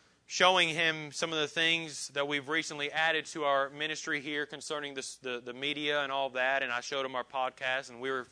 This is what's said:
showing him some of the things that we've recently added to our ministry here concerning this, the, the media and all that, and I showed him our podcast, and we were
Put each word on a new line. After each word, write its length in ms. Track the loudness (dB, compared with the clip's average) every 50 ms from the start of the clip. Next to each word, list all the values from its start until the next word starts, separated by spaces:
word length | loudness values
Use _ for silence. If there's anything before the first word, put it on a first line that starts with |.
| _ _ _ _ _
showing 420 | -4 2 6 6 8 8 8 6 4
him 420 | 4 2 4 2 2 0 -2 -8
some 220 | -6 -4 -2 0 0
of 60 | 0
the 100 | 0 0
things 600 | 2 2 4 4 4 2 0 -4 -8 -8 -10 -4
that 200 | -2 -2 0 0
we've 200 | 0 -2 -2 0
recently 440 | 0 0 0 -2 -4 -4 -4 -2 0
added 320 | 2 2 2 2 0 -2
to 200 | -4 -4 0 2
our 260 | 4 4 4 2 0
ministry 500 | -2 -4 -4 -4 -4 -4 -4 -4 -4 -2
here 240 | -2 -4 -4 -4 -4
concerning 480 | -4 -6 -10 -8 -6 -6 -6 -6 -6 -6
this, 240 | -8 -8 -8 -10
the, 240 | -10 -6 -6 -6 -6 -6
the 120 | -8 -8
media 480 | -4 -2 -2 -2 0 0 0 0 0 0
and 100 | 0 0
all 160 | 0 0 0
that, 320 | 0 2 2 4 4 2 2
and 80 | 0
I 100 | -2 -2 -2
showed 240 | -2 -2 -2 -2
him 100 | -2 -2
our 80 | -4 -4
podcast, 640 | -4 -2 -2 -2 -2 -2 -4 -2 -2 0 -2 -2 -6
and 100 | -10 -6
we 120 | -4 -4
were 180 | -2 -4 -4 -8